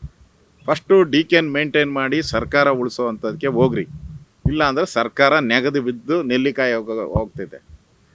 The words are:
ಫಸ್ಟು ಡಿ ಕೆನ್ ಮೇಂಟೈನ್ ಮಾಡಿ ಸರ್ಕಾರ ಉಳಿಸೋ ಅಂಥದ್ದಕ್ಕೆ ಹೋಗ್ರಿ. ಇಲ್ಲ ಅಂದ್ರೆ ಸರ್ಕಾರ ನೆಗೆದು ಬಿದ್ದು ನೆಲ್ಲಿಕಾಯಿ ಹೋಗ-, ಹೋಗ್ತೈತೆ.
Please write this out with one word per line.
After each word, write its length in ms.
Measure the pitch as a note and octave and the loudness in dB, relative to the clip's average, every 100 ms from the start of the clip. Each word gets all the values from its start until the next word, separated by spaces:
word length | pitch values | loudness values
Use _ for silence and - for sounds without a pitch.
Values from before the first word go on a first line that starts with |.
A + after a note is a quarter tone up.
| - _ _ _ _ _ - | -18 _ _ _ _ _ -4
ಫಸ್ಟು 360 | D3+ - G3 | -4 4 4
ಡಿ 220 | E3+ C#3+ | 4 2
ಕೆನ್ 280 | D#3+ E3+ D#3+ | 2 2 2
ಮೇಂಟೈನ್ 400 | C#3+ D3+ D3+ C#3+ | -2 0 0 0
ಮಾಡಿ 300 | C#3 C3 D3 | 0 -2 -2
ಸರ್ಕಾರ 460 | D#3 A2+ A#2 C#3+ C#3+ | -2 -2 0 2 2
ಉಳಿಸೋ 400 | C3 B2 - A#2+ | 2 -2 -4 -4
ಅಂಥದ್ದಕ್ಕೆ 380 | A2+ A2+ D#3 C#3 | -4 -6 -4 -2
ಹೋಗ್ರಿ. 400 | A#2 B2+ A2+ F2+ - - - - _ - | 2 2 2 -6 -10 -14 -16 -20 _ -2
ಇಲ್ಲ 160 | D3+ | 0
ಅಂದ್ರೆ 220 | D3 C3+ F#3 | 0 0 -2
ಸರ್ಕಾರ 520 | - A2+ - C#3 D3+ | -2 -2 2 4 4
ನೆಗೆದು 440 | B2+ A#2+ C3 C#3+ | 2 0 0 0
ಬಿದ್ದು 400 | B2 A#2+ A2+ E3+ | -2 -4 -4 -2
ನೆಲ್ಲಿಕಾಯಿ 520 | C3+ B2+ C3+ C3+ B2+ | 0 0 0 0 0
ಹೋಗ-, 440 | A2+ A2 A2 F2 G2+ | -2 -4 -6 -2 -4
ಹೋಗ್ತೈತೆ. 440 | A2 - F2 - - - _ _ _ | -4 -8 -14 -14 -20 -20 _ _ _